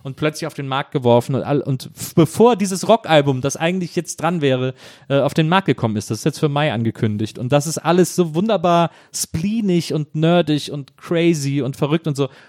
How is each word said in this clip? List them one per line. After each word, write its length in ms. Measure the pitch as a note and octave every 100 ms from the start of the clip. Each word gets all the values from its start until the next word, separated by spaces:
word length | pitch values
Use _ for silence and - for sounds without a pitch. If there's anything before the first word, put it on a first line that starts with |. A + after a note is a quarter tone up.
und 140 | C#3 C3
plötzlich 280 | D3+ D3+ D#3
auf 80 |
den 140 | - C#3
Markt 240 | C3+ -
geworfen. 440 | C#3+ B2 A#2+ - B2+
Und 80 |
all-, 180 | D2+ C#3+
und 280 | - C3+ - -
f-, 180 | - -
bevor 420 | A#3+ - A#3 G#3+
dieses 300 | G3 F#3 F3+
Rockalbum, 500 | A3+ E3+ D#3 C#3 C3
das 140 | C#3 -
eigentlich 400 | E3 F#3 E3+ -
jetzt 220 | D#3 -
dran 240 | D#3 F3
wäre, 320 | C#3+ C3 B2+ B2+ - - -
äh, 120 | C#3
auf 140 | C3+
den 140 | - D#3+
Markt 200 | F#3+ F#3+
gekommen 280 | B2+ A#2 G#2+
ist, 160 | -
das 80 | A2
ist 60 | -
jetzt 140 | -
für 100 | D3+
Mai 240 | C#3+ D3+
angekündigt. 640 | A2 A2+ - A2+ G#2 A2 -
Und 140 | A#2+
das 140 | C#3+ D3+
ist 100 | -
alles 380 | D3+ F3+ F3 -
so 200 | E3+ D#3
wunderbar 560 | A3 G3 F3 E3+ E3 - _
spleenig 800 | - - D#3+ F#3+ A3+ G3+ F3 -
und 220 | D3+ D3 D#3
nerdig 560 | D#3+ F3 D#3 D3+ -
und 260 | D3 C3+ _
crazy 640 | - E3+ E3+ D#3+ C#3 C#3+
und 160 | A#2+ B2
verrückt 300 | C#3+ E3 D#3+
und 80 | C#3
so. 120 | C3+ -